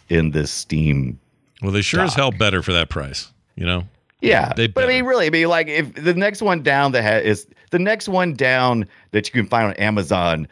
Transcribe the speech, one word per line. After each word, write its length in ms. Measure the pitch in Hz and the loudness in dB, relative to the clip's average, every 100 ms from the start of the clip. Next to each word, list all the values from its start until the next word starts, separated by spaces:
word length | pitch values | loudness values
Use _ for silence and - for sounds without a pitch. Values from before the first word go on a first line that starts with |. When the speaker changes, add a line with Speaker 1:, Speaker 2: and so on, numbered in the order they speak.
| - | -2
Speaker 1:
in 220 | 85 80 | 0 2
this 200 | 76 73 | 0 -2
Steam 680 | - - 78 76 69 64 - _ _ _ - | -6 -4 0 2 0 -2 -8 _ _ _ -10
Speaker 2:
Well, 100 | 98 | -4
they 100 | 101 | -2
sure 200 | 98 170 | 0 0
as 80 | 185 | 0
Speaker 1:
dock. 60 | 143 | 0
Speaker 2:
hell 140 | 135 | -2
better 300 | 92 104 92 | 0 0 0
for 120 | 87 | 0
that 160 | 87 82 | -2 -2
price, 420 | 80 69 67 - _ _ - | -6 -8 -12 -14 _ _ -6
you 100 | 90 | -4
know? 200 | 90 95 _ _ - | -4 -6 _ _ -4
Speaker 1:
Yeah, 300 | 226 131 - - | 2 2 2 0
Speaker 2:
They 120 | 113 | 0
Speaker 1:
but 160 | 262 254 | 0 0
I 20 | |
mean, 80 | 254 | 0
Speaker 2:
better. 60 | 254 | 0
Speaker 1:
really, 180 | 247 160 | 0 2
I 20 | |
mean, 180 | 165 165 | 2 2
like, 200 | 165 156 | 0 0
if 260 | 156 143 - | -2 -4 -2
the 180 | 160 | 0
next 280 | 180 208 202 | 2 0 -2
one 220 | 208 175 | -2 0
down 280 | 143 139 139 | 2 2 2
that 100 | 123 | 2
ha-, 220 | 107 110 107 | 2 2 2
is 200 | 101 - _ - | -2 -4 _ -4
the 80 | 175 | -2
next 300 | 190 214 - | 0 -2 -2
one 240 | 185 180 | -2 -2
down 540 | 135 131 131 127 117 101 - - | 0 2 4 2 0 -2 -10 -4
that 160 | 107 - | -2 0
you 40 | |
can 140 | 120 98 | -2 0
find 220 | 117 104 | 0 0
on 60 | |
Amazon, 720 | - 104 104 85 95 87 80 73 | 0 0 0 0 0 2 -2 -6